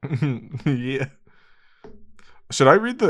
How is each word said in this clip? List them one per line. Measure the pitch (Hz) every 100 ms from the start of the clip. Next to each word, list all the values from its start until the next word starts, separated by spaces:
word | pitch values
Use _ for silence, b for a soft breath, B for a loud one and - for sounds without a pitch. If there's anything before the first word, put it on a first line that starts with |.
<laughs> | - 127 143 117 110 131 156
Yeah. | 127 127 135 135 - b b b b b b - - - - b b -
Should | - 135
I | 190
read | 226 247
the, | 196